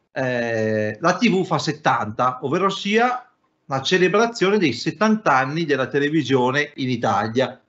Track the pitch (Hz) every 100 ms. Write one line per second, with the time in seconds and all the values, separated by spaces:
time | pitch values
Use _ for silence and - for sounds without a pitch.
0 | _ 139 131 123 117 113 110 110 107 -
1 | 165 - 233 185 175 151 156 - 139 120
2 | 107 107 127 127 139 170 190 190 202 214
3 | 247 254 - _ _ _ - 135 - 185
4 | 180 202 233 233 180 208 160 117 - -
5 | 214 214 165 131 135 156 160 135 120 143
6 | 143 160 127 135 123 139 147 - 127 120
7 | 120 101 110 120 127 -